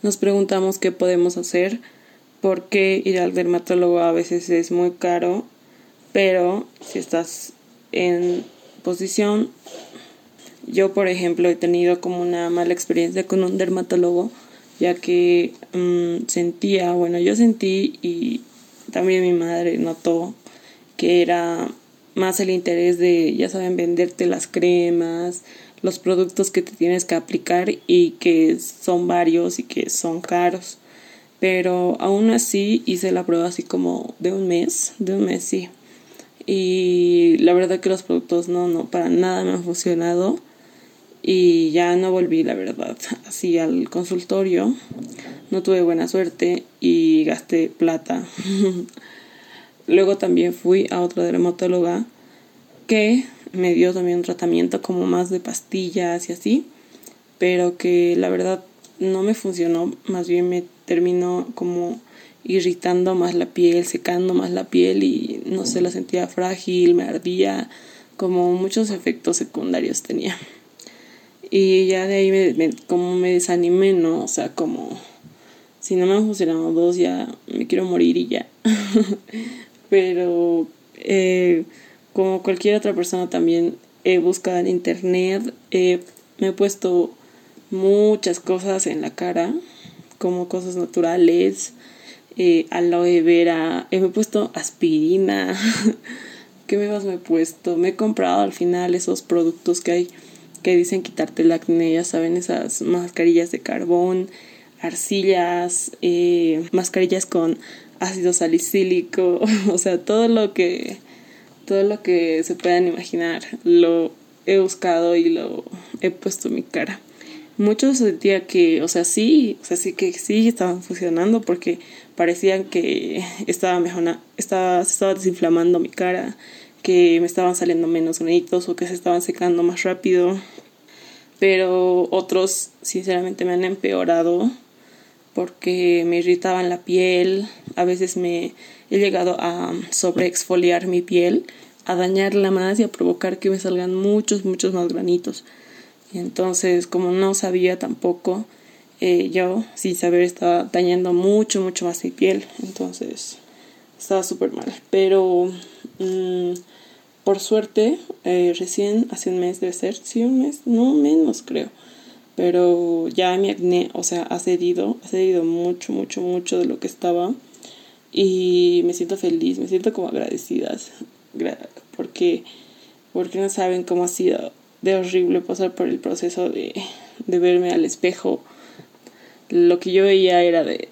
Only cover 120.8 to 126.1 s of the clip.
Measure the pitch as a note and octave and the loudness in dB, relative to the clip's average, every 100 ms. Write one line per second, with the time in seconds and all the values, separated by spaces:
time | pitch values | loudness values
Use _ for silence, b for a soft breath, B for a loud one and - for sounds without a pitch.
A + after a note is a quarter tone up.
120.8 | - F3 F3+ E3 F#3 A3+ G#3+ F3 F3 E3+ | -8 -6 -2 0 2 2 0 -4 -2 -6
121.8 | B B B - E3+ F3 F#3+ F#3+ F#3+ F3+ | B B B -2 0 2 0 0 -2 -2
122.8 | E3+ - - - F3+ B G#3 F3+ F#3 F3+ | -2 -2 -4 -8 -8 B -6 -2 0 0
123.8 | E3+ F3+ E3+ E3 - - - F#3+ F#3 F3+ | -2 -2 -2 -4 -10 -12 -4 -2 0 0
124.8 | F3 - G3 F#3+ F#3+ F3 E3+ E3+ E3+ F3 | 0 0 0 0 -2 0 2 2 4 2
125.8 | - - F3+ | 0 -4 -4